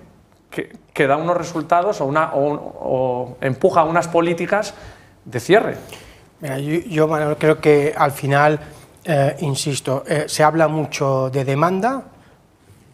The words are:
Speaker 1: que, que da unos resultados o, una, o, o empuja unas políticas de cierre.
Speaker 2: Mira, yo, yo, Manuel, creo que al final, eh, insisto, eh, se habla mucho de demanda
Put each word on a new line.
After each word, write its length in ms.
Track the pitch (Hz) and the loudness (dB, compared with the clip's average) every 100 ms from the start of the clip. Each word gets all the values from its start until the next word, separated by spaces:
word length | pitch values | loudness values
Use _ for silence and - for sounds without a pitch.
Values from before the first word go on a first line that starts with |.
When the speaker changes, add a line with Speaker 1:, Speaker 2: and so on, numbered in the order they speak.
| - _ _ _ _ | -20 _ _ _ _
Speaker 1:
que, 260 | - - - _ | -12 -12 -16 _
que 160 | - 135 | 0 2
da 80 | 147 | 2
unos 200 | 165 170 | 0 -2
resultados 640 | 160 165 147 175 208 208 | -4 -8 0 2 2 -2
o, 40 | |
una, 300 | 135 156 160 | 0 0 0
o, 180 | 143 147 | 0 0
o 840 | 147 - - - 131 131 123 123 - | -2 -8 -8 -4 -2 -2 -4 -8 -6
empuja 420 | 135 127 190 175 | -4 0 2 4
unas 240 | 160 170 165 | 4 2 2
políticas 680 | 170 170 170 175 202 220 - - - - _ | 2 2 -2 0 -2 -2 -12 -20 -20 -20 _
de 160 | - 120 | -10 -6
cierre. 360 | - 208 - - - - - - - _ | 2 4 4 -6 -14 -18 -20 -20 -20 _
Speaker 2:
Mira, 180 | 147 135 | -8 -6
yo, 200 | 147 170 | -4 -4
yo, 280 | 214 156 156 | -2 0 0
Manuel, 280 | 156 151 151 | 0 -2 2
creo 240 | 156 156 | 2 4
que 340 | 156 147 147 - | 4 4 2 2
al 160 | 147 | 0
final, 480 | 139 139 143 151 151 - - - _ | 0 0 4 4 2 -4 -20 -20 _
eh, 320 | - 147 139 139 | -2 2 2 0
insisto, 640 | 147 135 151 135 - 135 - | -4 -2 -4 -4 -2 -4 -2
eh, 180 | 151 151 | -2 -2
se 160 | - | 2
habla 240 | 151 160 156 | 4 4 2
mucho 640 | 156 139 - 139 131 131 | 0 -4 -2 -2 0 -2
de 140 | 135 | -2
demanda 600 | 131 139 170 190 226 269 - - - _ _ _ _ - _ | -2 0 0 0 -2 -4 -8 -20 -20 _ _ _ _ -20 _